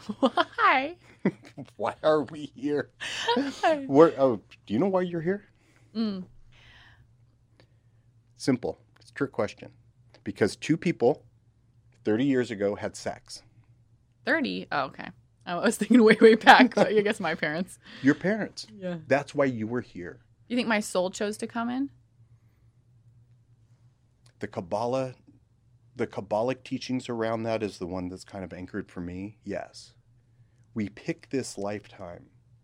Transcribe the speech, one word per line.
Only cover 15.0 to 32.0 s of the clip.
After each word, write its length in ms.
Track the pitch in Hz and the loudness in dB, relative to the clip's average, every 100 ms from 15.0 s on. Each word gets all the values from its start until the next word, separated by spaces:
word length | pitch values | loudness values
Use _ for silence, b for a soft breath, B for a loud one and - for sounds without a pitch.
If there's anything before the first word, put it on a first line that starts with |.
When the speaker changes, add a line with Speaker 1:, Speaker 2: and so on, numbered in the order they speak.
| - - _ _ - | -16 -18 _ _ -8
Speaker 1:
I 100 | 170 | -2
was 200 | 208 - | 0 0
thinking 260 | 208 247 | 4 6
way, 140 | 220 208 | 8 10
way 140 | 220 226 | 8 8
back, 400 | - 247 254 208 | 10 10 10 6
but 120 | 196 | 4
I 140 | 214 | 4
guess 180 | 202 220 | 0 -2
my 160 | 170 165 | -4 -2
parents. 440 | 156 156 185 - - | -2 -4 -6 -10 -20
Speaker 2:
<laughs> 100 | - | 0
Your 140 | 131 - | 2 2
parents. 520 | 180 214 180 - - | 0 -2 -4 -10 -18
Speaker 1:
Yeah. 240 | 214 185 170 120 | -12 -10 -6 0
Speaker 2:
That's 260 | 135 143 143 | 0 0 0
why 100 | 139 | 0
you 220 | 117 110 | 0 -4
were 140 | 123 | -4
here. 380 | 117 90 87 127 _ _ - | -6 -12 -14 -14 _ _ -6
Speaker 1:
You 80 | 240 | -4
think 120 | 226 | 0
my 120 | 214 | -2
soul 300 | 208 190 185 | -2 -2 -2
chose 280 | - 208 208 | -4 -6 -6
to 100 | 226 | -8
come 220 | 233 233 | -6 -6
in? 200 | 254 277 - _ _ - - _ _ _ _ _ _ _ _ _ _ _ _ _ _ _ _ _ _ _ - | -4 -6 -10 _ _ -20 -20 _ _ _ _ _ _ _ _ _ _ _ _ _ _ _ _ _ _ _ -12
Speaker 2:
The 80 | 98 | -10
Kabbalah, 680 | - 87 104 120 131 131 123 - - _ _ _ _ _ - | -8 -6 -4 -2 -2 -4 -10 -20 -20 _ _ _ _ _ -6
the 120 | 110 | -6
Kabbalic 560 | - 98 107 123 131 | -6 -4 -2 -2 -4
teachings 460 | - 131 - 127 120 | -8 -10 -6 -6 -4
around 340 | 117 113 113 | -4 -2 -2
that 180 | 113 113 | -2 -2
is 140 | 104 92 | -4 -6
the 100 | 90 | -8
one 200 | 92 90 | -6 -8
that's 140 | 92 | -10
kind 200 | - 98 90 | -14 -12 -12
of 80 | |
anchored 360 | 90 90 104 90 | -12 -10 -10 -10
for 120 | - | -10
me. 360 | 87 90 101 - | -10 -10 -12 -14
Yes. 500 | 101 92 - - - _ _ _ _ _ - _ _ | -10 -10 -10 -18 -20 _ _ _ _ _ -20 _ _
We 140 | 113 101 | -8 -8
pick 420 | - - 165 - | -8 -10 -10 -6
this 280 | 135 113 - | -6 -6 -8
lifetime. 720 | 101 104 - - | -8 -8 -12 -16